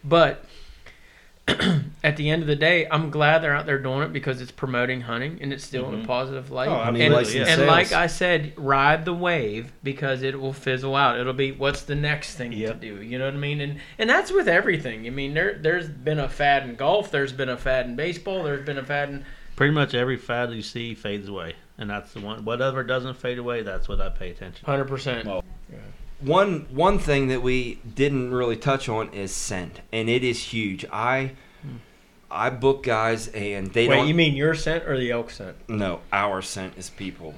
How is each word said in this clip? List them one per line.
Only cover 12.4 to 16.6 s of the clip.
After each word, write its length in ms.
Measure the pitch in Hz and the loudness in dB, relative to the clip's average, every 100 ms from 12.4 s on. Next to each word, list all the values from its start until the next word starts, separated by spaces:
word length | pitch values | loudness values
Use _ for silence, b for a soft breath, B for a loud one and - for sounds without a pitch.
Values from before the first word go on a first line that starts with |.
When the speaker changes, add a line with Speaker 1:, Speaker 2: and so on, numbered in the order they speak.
| 120 | -6
Speaker 2:
Yep. 260 | 110 113 110 | -4 -4 -4
Speaker 1:
to 160 | 110 101 | -10 -12
do?" 60 | |
You 160 | 107 127 | -8 -4
know 60 | 135 | -4
what 80 | |
I 40 | 143 | -4
mean? 220 | 143 147 | -4 -4
And, 200 | 143 147 B - | -4 -8 B -4
and 120 | 220 | 2
that's 220 | 302 - | 2 4
with 160 | 381 339 | 2 4
everything. 580 | 170 208 165 135 110 117 | 4 4 0 -2 -6 -8
I 40 | |
mean, 240 | 135 139 | -6 -2
there, 220 | 151 190 202 | 0 0 0
there's 340 | 156 175 156 | 0 0 -2
been 300 | 127 131 156 | -6 -2 0
a 100 | 131 | -2
fad 340 | - 147 139 | 2 4 4